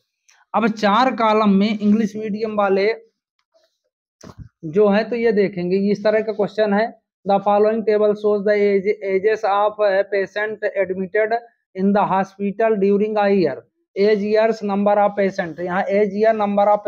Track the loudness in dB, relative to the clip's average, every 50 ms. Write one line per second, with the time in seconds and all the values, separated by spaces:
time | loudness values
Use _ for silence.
0 | _ _ _ _ _ _ _ _ _ _ -4 -2 -2 -2 -2 0 0 2 2 2
1 | 2 2 0 0 0 0 2 2 2 2 2 2 2 0 -2 -2 0 2 2 2
2 | 2 -2 -4 -6 -8 -8 -6 -6 -6 -6 -2 -2 0 0 0 0 0 0 -2 -4
3 | -8 _ _ _ _ _ _ _ _ _ _ _ _ _ _ _ _ _ _ _
4 | _ _ _ _ -20 -20 -20 -20 -20 -20 _ _ -12 -4 0 2 4 4 4 2
5 | 0 -2 -2 -2 0 0 2 2 0 0 0 -4 -4 -2 0 0 0 0 0 0
6 | 0 0 0 0 0 -2 -2 -2 -4 -2 0 -2 0 0 2 0 0 -2 -4 _
7 | _ _ _ _ -4 0 0 0 2 2 2 2 2 2 0 0 0 0 2 2
8 | 2 2 0 0 0 0 0 0 0 0 2 2 2 2 2 0 0 -2 -4 -4
9 | -4 -2 -2 0 0 0 -2 0 0 0 0 2 0 0 0 0 0 0 2 0
10 | -2 0 -2 -4 -4 -4 -4 -6 -6 -6 -6 -6 -6 -6 -2 -2 -2 -2 -4 -6
11 | -6 -4 -2 -2 0 0 -2 -4 -6 -8 _ _ _ _ -8 -2 0 0 2 2
12 | 2 0 0 -2 -2 -4 -6 -8 -6 -6 -2 0 0 0 0 2 2 2 2 2
13 | 0 -2 -2 0 0 2 2 2 2 0 -2 -6 -14 _ _ _ _ _ -4 0
14 | 0 2 2 0 0 0 0 2 2 2 0 -2 -4 -4 -2 0 0 2 2 2
15 | 2 0 0 0 -2 -2 -2 -4 -8 -8 -8 -8 -8 -6 -4 -4 -2 -2 0 0
16 | 0 0 0 0 2 2 2 0 0 -2 0 2 2 2 2 2 0